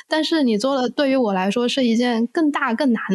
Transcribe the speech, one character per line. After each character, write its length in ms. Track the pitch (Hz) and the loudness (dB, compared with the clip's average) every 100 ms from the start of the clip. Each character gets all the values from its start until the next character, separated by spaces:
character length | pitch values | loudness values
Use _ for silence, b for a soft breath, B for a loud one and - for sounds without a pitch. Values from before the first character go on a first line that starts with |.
| - | -4
但 140 | 311 | -2
是 220 | 294 330 | 0 2
你 120 | 254 208 | 2 2
做 200 | 262 277 | 0 0
了， 120 | 247 | -2
对 220 | 254 285 | 0 0
于 60 | 262 | 2
我 160 | 226 | 2
来 160 | 190 190 | 0 0
说 160 | 220 240 | 0 -2
是 180 | 277 | 0
一 120 | 247 226 | 0 2
件 300 | 247 226 233 | 0 0 -2
更 220 | - 302 | 0 0
大 220 | 302 277 | 0 -2
更 200 | 240 294 | 0 0
难 100 | 220 - | 0 0